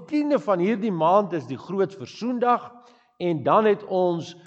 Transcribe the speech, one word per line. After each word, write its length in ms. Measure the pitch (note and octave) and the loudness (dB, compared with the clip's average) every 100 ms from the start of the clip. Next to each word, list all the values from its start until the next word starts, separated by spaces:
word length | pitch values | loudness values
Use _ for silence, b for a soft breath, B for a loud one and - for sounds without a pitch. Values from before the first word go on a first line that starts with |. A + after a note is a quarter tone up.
| - | -4
tiende 320 | D4+ D4 C#4 | -2 0 0
van 200 | - F#3 | 0 0
hierdie 340 | F#3 A3 A3 | 0 0 -2
maand 400 | F3 D#3+ G3 G3+ | 0 4 4 2
is 140 | E3+ B2 | -4 -6
die 120 | B2 | -10
Groot 360 | - G3 F#3 | -6 -2 -2
Versoendag 760 | - A#2+ - A#3 B3 A#3+ A#3+ - B B B B - | -4 -16 -8 -6 -2 2 0 -2 B B B B -6
en 240 | F3 D#3+ | -2 0
dan 220 | C3 F3+ | 4 4
het 180 | A3 G#3 | 4 2
ons 520 | - F#3 F3+ E3+ E3 - | -2 0 0 0 -6 -14